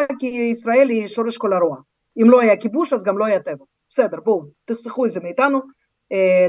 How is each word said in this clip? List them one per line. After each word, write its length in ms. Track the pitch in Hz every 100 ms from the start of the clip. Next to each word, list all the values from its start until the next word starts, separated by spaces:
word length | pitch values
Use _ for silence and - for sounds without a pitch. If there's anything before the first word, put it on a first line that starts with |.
| 285 277
כי 80 | 262
ישראל 600 | 240 233 233 233 240 269
היא 180 | 226 202
שורש 300 | 233 226 226
כל 160 | 220
הרוע. 240 | 185 170 - - _ _ -
אם 80 | 226
לא 120 | 247
היה 160 | 233 202
כיבוש, 360 | 220 247 330
אז 100 | 240
גם 140 | 190 196
לא 80 | 214
היה 140 | 190
טבח. 260 | 151 139 _ _ _
בסדר, 300 | - 214 208
בואו, 240 | 226 196 147 _ -
תחסכו 400 | 233 233 247 240
את 60 |
זה 80 | 185
מאיתנו. 400 | 175 175 277 269 262 _ _ _ -
אה, 360 | 196 190 185